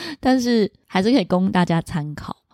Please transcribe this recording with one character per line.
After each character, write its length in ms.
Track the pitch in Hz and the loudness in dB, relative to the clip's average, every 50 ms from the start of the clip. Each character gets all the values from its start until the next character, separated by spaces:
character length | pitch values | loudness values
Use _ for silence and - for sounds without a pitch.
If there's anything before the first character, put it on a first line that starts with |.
| 339 339 302 - | -14 -14 -12 -4
但 200 | - 262 254 262 | 0 2 2 2
是 300 | 240 240 240 226 208 - - _ _ | 2 2 2 2 2 0 -2 _ _
还 160 | _ - 185 | _ -2 0
是 100 | 190 220 | 2 2
可 80 | 247 277 | 2 2
以 40 | 185 | 2
供 280 | 170 - 180 185 190 | 2 0 0 0 2
大 120 | 202 185 175 | 2 2 2
家 180 | 170 170 165 | 2 0 -2
参 320 | 165 - - 160 147 151 147 | -2 -4 -6 -6 -6 -6 -8
考。 220 | - - - - - _ _ | -10 -12 -12 -14 -14 _ _